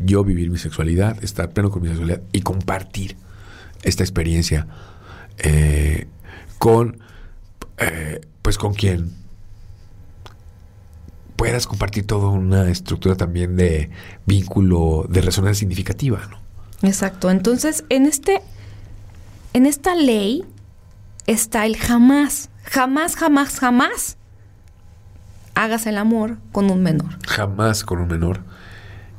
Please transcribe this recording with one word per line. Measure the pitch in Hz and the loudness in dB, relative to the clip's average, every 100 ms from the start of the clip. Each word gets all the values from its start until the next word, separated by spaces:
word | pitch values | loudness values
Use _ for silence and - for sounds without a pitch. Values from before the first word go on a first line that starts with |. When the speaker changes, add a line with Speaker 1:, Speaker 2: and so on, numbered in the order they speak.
| 92 | 2
Speaker 1:
yo | 98 | 4
vivir | 98 87 85 | 4 0 0
mi | 87 | -4
sexualidad, | 78 76 80 85 107 107 | -4 -2 0 2 0 -2
estar | 98 - 87 | -6 -6 -4
pleno | - 101 | 0 0
con | 98 | 0
mi | 85 | -2
sexualidad | 82 82 85 - | -2 -2 -4 -4
y | 101 | -4
compartir | 92 92 92 92 - - 95 - - - - - - - | -2 -4 -4 -6 -8 -8 -10 -10 -20 -20 -20 -20 -20 -6
esta | - - | -2 0
experiencia, | 95 82 82 82 82 76 76 - - - - - - - | -2 0 0 0 2 0 -2 -10 -20 -20 -20 -20 -20 -2
eh, | 78 76 76 73 76 76 - - - - - - | 2 4 4 4 2 0 -4 -16 -20 -20 -14 0
con, | 117 113 120 117 - - - - - - - - | 4 4 4 -4 -18 -20 -20 -20 -20 -20 -14 -6
eh, | 113 82 78 78 - - | -6 -4 -8 -10 -14 -4
pues, | 107 101 | -2 0
con | 104 101 | -2 0
quien | 101 87 85 - - - - - - - - - - - - - - - - - - - - - - - | 0 0 -2 -8 -16 -20 -20 -20 -20 -20 -20 -20 -20 -20 -20 -20 -20 -20 -20 -20 -20 -20 -20 -20 -8 -4
puedas | 117 120 - | 0 0 -2
compartir | 101 101 104 98 | -4 -4 -2 -2
toda | 104 98 | 0 2
una | 98 92 95 90 | 2 4 4 4
estructura | 87 - 85 92 92 | 0 -4 0 0 2
también | 82 87 87 90 | 0 -2 0 2
de | 90 78 76 - - - - | 4 2 -2 -8 -18 -6 2
vínculo, | 98 92 104 95 87 82 78 78 | 2 2 2 4 4 4 0 0
de | 92 | 2
resonancia | 90 92 98 101 | 2 2 2 0
significativa, | 101 92 95 - 139 107 - | -2 -2 -4 -2 -2 -2 -6
¿no? | - - - - - 196 | -16 -18 -18 -18 -2 0
Speaker 2:
Exacto. | 196 196 190 185 | 2 -2 0 2
Entonces, | 185 202 247 302 311 - | 2 2 0 0 -4 0
en | 269 285 | 2 2
este, | 302 - 392 - - - - - - - - - - - | 2 0 0 -2 -18 -18 -18 -18 -18 -18 -20 -20 -20 -2
en | 247 269 | 2 4
esta | 294 381 349 | 2 0 2
ley | 277 214 196 294 392 - - - - - - - - | 4 2 0 -4 -6 -16 -20 -20 -20 -20 -20 -8 -2
está | 220 - 226 220 | -2 0 0 0
el | 220 | 0
jamás, | 226 240 247 277 285 - - - | 2 6 6 6 2 -2 -10 -18
jamás, | - 269 254 277 339 - | -4 0 2 0 -2 0
jamás, | 330 277 285 - | 4 4 2 0
jamás | 247 247 320 466 - - - - - - - - - - - - - - - - | 2 4 2 0 -8 -10 -20 -20 -20 -20 -20 -20 -20 -20 -20 -20 -20 -20 -8 -2
hagas | 220 226 226 | 0 -2 -2
el | 208 | 0
amor | 214 226 214 226 - | 2 2 0 -6 -6
con | 202 196 | 0 2
un | 185 | 4
menor. | 180 156 - - - | 2 2 -2 -8 -4
Speaker 1:
Jamás | - 101 98 113 113 | -2 -2 0 0 0
con | - 87 | -2 -2
un | 87 | -2
menor. | 82 82 92 - - - - - - - | 0 0 -2 -8 -18 -20 -20 -18 -18 -20